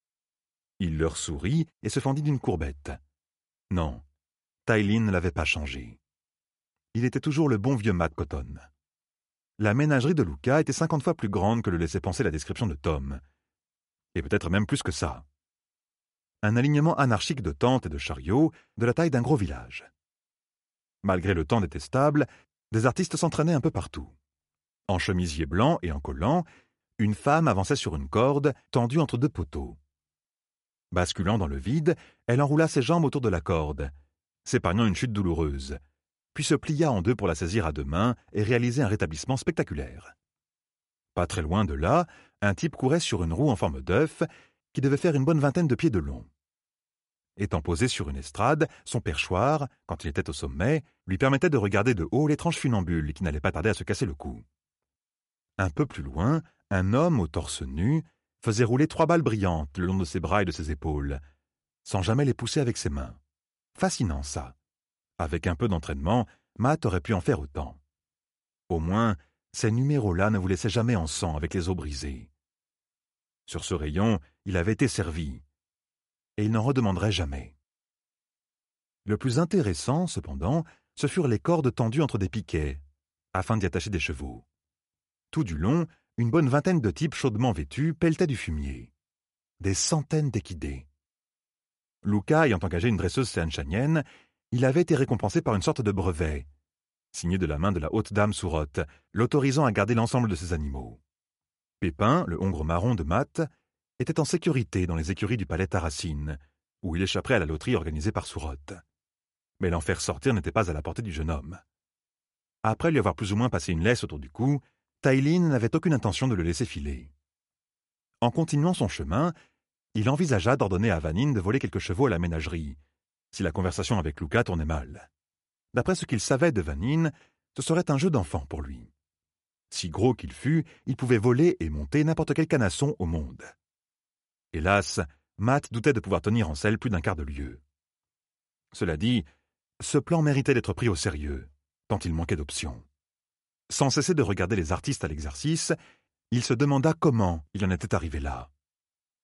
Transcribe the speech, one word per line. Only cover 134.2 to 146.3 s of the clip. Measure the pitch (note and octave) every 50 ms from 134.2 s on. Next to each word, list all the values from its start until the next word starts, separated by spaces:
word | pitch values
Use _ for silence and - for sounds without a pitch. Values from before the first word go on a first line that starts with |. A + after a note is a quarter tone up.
| _ _ _ _ _ _ -
Hélas, | E2 D2+ F#2 G2+ G2+ F#2 - - - F2 D2+ - _ _ _ _ -
Matt | G2 A#2+ C3+ C#3+ - - A2+
doutait | A#2 A2+ D3+ C3+
de | A2
pouvoir | - F#2+ G2 E2+
tenir | - G#2 G#2+ A#2+ G#2+ D#2
en | D2+
selle | - - G#2 A2 -
plus | - B2+
d'un | G2+ E2+
quart | D2+ - F#2+
de | D2+ D2
lieue. | C#2 C#2 C#2+ C#2+ B1+ B1+ - _ _ _ _ _ _ _ _ _ _ _ _ _ _ _ _ _ _ _ _ _ _ -
Cela | - A2 F2 D#2
dit, | D2+ F#2 A#2 B2 A2+ D#2+ - _ _ _ _ _ _ _ _ _ -
ce | - - - D3
plan | B2+ - E3+ E3 D3+
méritait | D3 C#3 C#3 C3 - C3+
d'être | A#2+ - - F2+
pris | - B2 A#2
au | F#2
sérieux, | D#2 - - D2 D2 D2 D2 C#2 C2 - - _ _ _ _ _ _ _ -
tant | A2 F#2+
il | - F2 D#2+
manquait | D#2+ E2 - G#2
d'options. | D#2 D2+ - - - - D2 B1 A1+ - _ _ _ _ _ _ _ _ _ _ _ _ _ _ _ _ -
Sans | - - D3 C3+
cesser | - D3+ C#3 - F3+
de | D3 B2
regarder | G2 G2+ F2+ F#2 F2 A2
les | G2 E2 D2 F#2
artistes | E2 - C#3 C3+ - -
à | D#2
l'exercice, | D2 D2 D2+ C#2+ C#2 - - D3 E3 D#3 - - E3+ - - - _ _ _ _ _ _ _ _